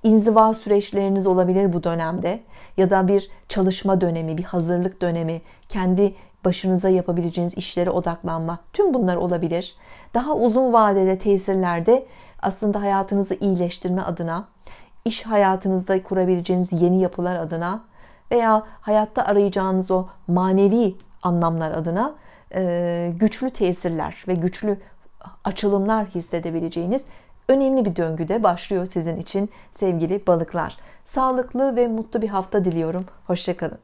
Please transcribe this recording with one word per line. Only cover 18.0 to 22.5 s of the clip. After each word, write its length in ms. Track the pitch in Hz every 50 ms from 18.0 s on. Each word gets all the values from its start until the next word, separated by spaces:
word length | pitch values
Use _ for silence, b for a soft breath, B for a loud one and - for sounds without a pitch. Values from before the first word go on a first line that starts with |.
| b b b b b -
veya 320 | 240 240 226 226 214 214 214 B B B
hayatta 440 | - 214 214 214 214 214 - 254 -
arayacağınız 680 | - 202 202 202 202 190 202 190 190 190 185 185 185
o 160 | 190 185 185 190 B B -
manevi 680 | - 175 180 185 190 190 196 196 196 208 240 233 190 185 - - - - - -
anlamlar 480 | 180 175 170 170 165 165 165 160 156
adına, 440 | 160 165 160 170 170 196 233 302 302 B B B B B B B